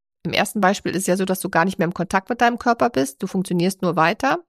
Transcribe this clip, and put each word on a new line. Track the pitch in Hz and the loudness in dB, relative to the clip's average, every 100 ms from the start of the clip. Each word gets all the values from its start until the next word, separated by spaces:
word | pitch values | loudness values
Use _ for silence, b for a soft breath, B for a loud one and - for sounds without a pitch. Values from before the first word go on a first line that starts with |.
| _ _ | _ _
Im | 185 | -4
ersten | - 202 214 | -2 0 2
Beispiel | 185 202 - 180 | 2 2 -2 -4
ist | 190 | 0
ja | 185 | 0
so, | 190 | 0
dass | 185 | -2
du | 190 | -2
gar | 175 180 | 0 0
nicht | 190 | 0
mehr | 170 | -2
im | |
Kontakt | - 175 196 - | -2 -2 -2 -2
mit | - | 0
deinem | 240 240 | 0 2
Körper | 254 233 240 | 0 2 2
bist. | 262 269 - | 0 -4 -4
Du | 190 | -4
funktionierst | 190 180 175 180 - | -4 -2 0 0 0
nur | 180 160 | -2 2
weiter. | 160 - 180 339 | 0 2 -2 -2